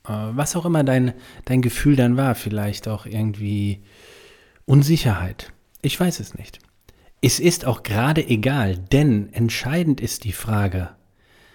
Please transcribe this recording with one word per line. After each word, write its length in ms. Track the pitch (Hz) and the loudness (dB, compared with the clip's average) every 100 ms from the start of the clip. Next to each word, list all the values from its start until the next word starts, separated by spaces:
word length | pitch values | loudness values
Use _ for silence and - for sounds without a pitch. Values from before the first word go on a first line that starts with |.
| - | -8
äh, 60 | |
was 440 | 107 110 123 147 175 | -6 -4 -4 -2 -2
auch 80 | |
immer 200 | 175 160 | 0 2
dein, 300 | 135 131 127 - - - | 4 2 2 -2 -16 -12
dein 180 | - 127 | 0 2
Gefühl 340 | 123 - 147 135 | 2 2 4 4
dann 200 | 120 123 | 4 2
war, 180 | 135 | 0
vielleicht 540 | 113 110 104 104 101 110 | -2 -4 -4 -4 -6 -8
auch 180 | 104 101 | -8 -6
irgendwie 760 | 107 110 104 101 104 101 101 - - - - - - _ _ | -4 -2 -2 -4 -2 -2 -4 -10 -20 -20 -20 -20 -20 _ _
Unsicherheit. 880 | - 139 143 165 113 85 92 - - - _ - | 4 4 6 2 2 -2 -4 -8 -18 -20 _ -6
Ich 160 | 143 - | -4 -2
weiß 220 | 180 - | -2 -4
es 140 | 107 | -10
nicht. 240 | - - - _ _ _ _ _ - | -14 -18 -20 _ _ _ _ _ 0
Es 160 | 123 - | 0 2
ist 260 | 175 170 | 2 0
auch 180 | 127 - | -2 -4
gerade 440 | - 104 135 160 139 | -2 0 2 0 2
egal, 520 | 113 127 143 98 90 | 0 0 0 0 -2
denn 540 | 95 135 151 104 101 | 0 2 4 2 -2
entscheidend 680 | - 117 - 123 170 160 131 | -2 -2 -2 -4 -2 0 0
ist 240 | 110 - | -2 -6
die 80 | 104 | -8
Frage, 580 | - 110 107 98 92 87 - _ _ _ _ _ | -6 -2 0 0 -2 -6 -10 _ _ _ _ _